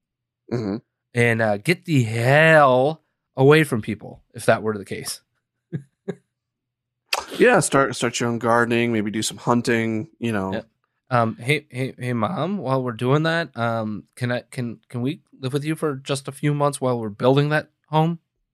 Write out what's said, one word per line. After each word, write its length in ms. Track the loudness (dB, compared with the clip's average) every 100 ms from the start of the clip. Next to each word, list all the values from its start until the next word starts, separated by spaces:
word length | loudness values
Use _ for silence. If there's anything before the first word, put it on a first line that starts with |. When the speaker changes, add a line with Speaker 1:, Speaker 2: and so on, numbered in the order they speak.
| _ _ _ _ -8
Speaker 1:
Mm-hmm. 260 | -6 -4 -6 -10 _ _ -2
Speaker 2:
and, 260 | 0 2
uh, 160 | 0 -2
get 280 | -2 -4 0
the 180 | 0
hell 960 | 0 0 2 4 6 8 8 6 2 -2 _ _ _ 2
away 280 | 6 6
from 180 | 4 -2
people, 400 | -4 -8 -10 -20 _ -6
if 100 | 0
that 160 | 0
were 140 | 0 -4
the 80 | -6
case. 360 | -12 -12 -14 _ _ _ _ _
<laughs> 80 | -14 -14 _ -14 -14 _ _ _ _ _ _ _ _ _ -8 -6 2
Speaker 1:
Yeah, 220 | 4 4
start, 340 | 2 2 2 0
start 240 | -4 -2
your 100 | -2
own 80 | 0
gardening, 540 | 2 2 4 2 2
maybe 160 | 0 -2
do 140 | -4
some 140 | -6 -6
hunting, 720 | 0 0 2 0 0 -4 -6 -8
you 120 | -4
know. 220 | -2 -2
Speaker 2:
Yeah. 80 | -6 -8 _ _ _ -2
Um, 260 | 0 0 -2
hey, 280 | -4 -4 -4
hey, 240 | -8 -8 -8
hey, 160 | -6
Mom, 460 | -2 -2 -4 -6 -6
while 240 | -2 -2
we're 80 | -2
doing 320 | -4 0 0
that, 320 | 0 -4 -6 -4
um, 460 | -4 -2 -4 -8 -12 -8
can 160 | -6
I, 100 | -6 -8
can, 280 | -10 -8 -10 _
can 140 | -8
we 200 | -6 -8 _ -12
live 120 | -6
with 120 | -6
you 120 | -4 -4
for 200 | -4 -6
just 320 | -6 -8 -8
a 40 |
few 220 | -6 -2
months 260 | 0 -2 -2
while 200 | -4 -2
we're 100 | -6
building 400 | -2 2 2 2
that 220 | 0 -4 _ -4
home? 320 | 0 0 -2 _ _ _